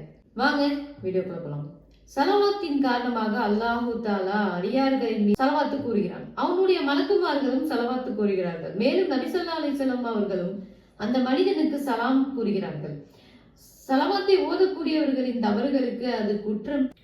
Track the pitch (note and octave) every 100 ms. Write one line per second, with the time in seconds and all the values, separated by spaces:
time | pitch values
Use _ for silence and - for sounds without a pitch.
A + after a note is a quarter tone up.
0 | - - _ G#3+ C4+ D4 C#4+ C#4+ - -
1 | F#3+ F#3 F3+ E3+ D#3 D3 D3 - - -
2 | - - C#4 G4+ G4+ G4+ E4 C#4 C4 A#3+
3 | B3 A3+ A3 G#3 G#3+ G#3+ A#3 A#3 A#3+ A3+
4 | G#3+ G3 F#3 G#3 G3+ F3 G3 B3+ C4+ C4
5 | A#3 G#3+ G#3 G3+ C4+ D4+ C#4+ C#4 A#3+ G#3
6 | F3 - - - D4 F4+ F#4+ - C#4 C#4+
7 | - G4+ F4 C#4 B3+ B3+ - A#3 A#3+ B3
8 | - G#3 G3+ F#3+ F3 E3 D#3+ F3+ B3 F4
9 | F4+ C4 - F4+ E4+ D#4+ D4 C#4 C4 A#3+
10 | A#3 G#3+ F#3+ F3+ F3 G3+ - - - -
11 | G#3+ C4 B3 C#4+ F#4+ D#4 C#4 C#4 - A#3
12 | A#3+ C4+ C4 A#3 G3+ F#3+ E3+ D3+ D3 D3
13 | - - - - - _ - - - C4+
14 | D4+ G4 G4 F#4 D4 F4+ F#4+ - D4 D#4
15 | C#4 C4 B3 A3+ G#3+ G#3 C#4 C4+ A#3+ G#3+
16 | B3 A3 G#3 G#3 G#3+ G#3 C4+ C#4+ B3+ -